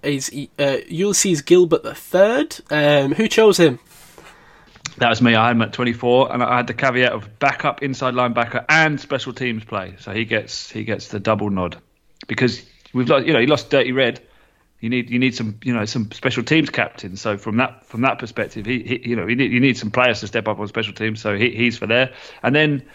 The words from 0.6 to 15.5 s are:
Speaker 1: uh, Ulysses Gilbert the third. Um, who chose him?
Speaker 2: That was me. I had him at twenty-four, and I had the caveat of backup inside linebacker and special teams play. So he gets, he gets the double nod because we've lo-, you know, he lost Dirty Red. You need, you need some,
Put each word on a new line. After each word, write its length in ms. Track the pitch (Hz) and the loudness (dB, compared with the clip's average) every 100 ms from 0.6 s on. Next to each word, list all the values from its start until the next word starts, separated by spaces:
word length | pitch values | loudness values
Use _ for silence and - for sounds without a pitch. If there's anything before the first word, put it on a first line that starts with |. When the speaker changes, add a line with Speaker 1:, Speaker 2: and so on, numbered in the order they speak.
Speaker 1:
uh, 160 | 139 131 - | -2 -2 -4
Ulysses 560 | 165 202 180 202 156 | -2 0 2 2 0
Gilbert 400 | - 180 175 160 | 6 6 6 2
the 140 | 113 - | -2 -12
third. 640 | - 180 208 254 320 - - | 0 4 4 4 -2 -8 -4
Um, 440 | 151 147 147 139 | 0 4 4 2
who 120 | 165 220 | 0 2
chose 320 | - 220 202 | 6 6 6
him? 220 | 165 123 _ - - - - - - - _ - - - | 4 2 _ -20 -20 -20 -20 -20 -20 -20 _ -18 -16 -2
Speaker 2:
That 80 | 120 | 0
was 100 | 110 | 4
me. 140 | 120 | 4
I 140 | 113 117 | 4 4
had 80 | 117 | 2
him 60 | |
at 100 | 110 | 0
twenty-four, 600 | - 123 117 123 123 131 | -2 -4 -2 2 4 4
and 100 | 123 | 0
I 140 | 120 123 | 0 0
had 80 | 120 | -2
the 80 | |
caveat 380 | 113 135 123 123 | -2 0 2 2
of 260 | 113 95 - | 0 -8 -2
backup 440 | 139 - 147 - | -2 0 -4 -4
inside 320 | 143 127 127 | -6 -4 -2
linebacker 500 | 123 123 120 117 120 - | 0 0 0 -2 -4 0
and 320 | 160 156 143 | 2 2 0
special 320 | - 135 127 | -4 -6 -6
teams 320 | 113 127 110 | -6 -6 -6
play. 300 | 107 104 90 92 | -6 -8 -8 -12
So 140 | - | -8
he 120 | 101 | -6
gets, 460 | 113 110 - - - | -2 -2 -4 -10 -10
he 140 | 110 | -10
gets 240 | 107 98 - | -6 -8 -8
the 120 | 107 | -4
double 300 | 110 104 107 | 0 0 0
nod 260 | 95 87 - _ _ _ - - | -2 -4 -8 _ _ _ -20 -10
because 340 | - 123 - - _ - | 0 0 0 -12 _ -6
we've 160 | 123 120 | -2 2
lo-, 100 | 139 | 2
you 140 | 143 | 4
know, 80 | 139 | 2
he 60 | 131 | 2
lost 220 | 143 - | 0 2
Dirty 220 | 139 127 | 0 2
Red. 280 | 131 120 127 _ _ _ _ _ _ | 0 0 -2 _ _ _ _ _ _
You 80 | 113 | -4
need, 200 | 123 120 | -4 -2
you 80 | 123 | 0
need 140 | 131 117 | 0 -2
some, 220 | 113 | -6